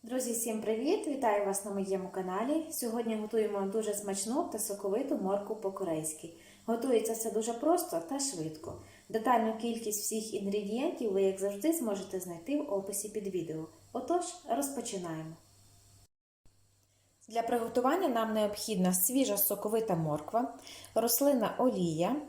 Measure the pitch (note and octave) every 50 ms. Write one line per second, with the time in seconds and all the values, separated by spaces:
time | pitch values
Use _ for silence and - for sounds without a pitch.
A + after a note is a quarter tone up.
0 | - A3+ B3 C4 A3+ A#3+ A3+ G#3+ - A#3 G#3+ A3 - G#3 A3 A3 B3+ D4 F#4+ -
1 | - D#4+ C#4 C4+ C4 A3+ G#3 G#3 G3+ G3 G3 - - G#3 G3 G3 F#3+ F#3+ F#3+ F#3+
2 | F#3 F#3+ - F#3+ F3+ F#3 F#3 G3 A3+ C4 D4+ D#4+ D#4+ - - - - A#3 A3 A#3+
3 | A#3 A#3 A3 G#3+ G#3+ G#3+ - A3+ G#3+ G3+ G3+ G3+ G3 G3 G3 A3 A3 G#3+ G3+ G3
4 | - G3+ G3 G3 - A3 A#3+ D4+ F4 - - A3 - - G3+ G3 - G3 F#3+ A3+
5 | C#4 - D#4 A#3 G3 F#3+ G3+ G3+ G3+ - A3 G#3+ - G3 F#3+ - G3 F3 D#3+ D#3
6 | D#3 - - - - E3 - - - - - - - - A3+ A#3 C4+ C4+ B3 A3
7 | G#3+ - A3+ A3 - A3+ G3+ G#3+ A3 A3+ A#3 - - D#4 F4 F4 - - E4+ E4
8 | - - C#4 C#4 C#4 - - E3 D#3 D#3 D#3 - - - D#3 - - - - -
9 | - _ - A3 A3 C4 B3 A3+ A3 A3 A3 A3 A3+ A#3 A3+ A3+ - G#3+ G#3 -
10 | - - A3 A3 G#3 - - F#3+ G3 G3 G3 G#3 G3 G3+ G#3+ A#3+ C#4+ F4 - -
11 | B3+ G#3+ F#3+ G3 G3 F#3+ F#3+ F#3+ F#3+ G3+ G3+ G3+ - D#4 E4 D#4+ B3+ A3 G3+ F#3+
12 | F#3 - - F#3 F3+ F3+ E3+ E3 - - C#4 D4 - - G3+ G3 G3 G3 G3 -
13 | - G#3+ - G#3+ G3 G3 F#3 F#3 D#3 D3 D#3 D#3+ D#3+ - - - - - - A#3+
14 | B3+ - E4 F4 E4+ - - - - - A3+ C4 C#4+ C4+ - B3 A3 - G3+ F#3+
15 | F3 E3 D#3+ D#3 D#3+ D#3+ E3 - - - - - - - - - _ - - -
16 | - _ _ _ _ _ _ _ _ - _ _ _ _ _ _ _ _ _ _
17 | _ _ _ _ - - A3 A#3 A3+ A#3 B3 A#3+ A3+ A#3 - B3+ B3 C4 D4+ F#4+
18 | F#4+ D4+ A#3+ A#3 A3 A3 G#3+ A3 G#3+ G#3 G#3 - - - A3 F#3 F3+ F3+ F#3 F#3
19 | - - B3 C4+ C4+ G#3+ G3+ G3 - - G3+ G3 - G#3 A3 A3+ A3 A3 F#3 E3
20 | D#3+ D#3 D3 D3+ - - - A3+ B3 C4+ - - - - - - - - - A3
21 | A3+ A#3 - - C#4 C#4+ C#4+ B3 G#3+ F3+ - - B3 B3+ A3 F#3+ F3+ E3+ D#3+ D#3
22 | E3+ G3 B3+ D4+ D4+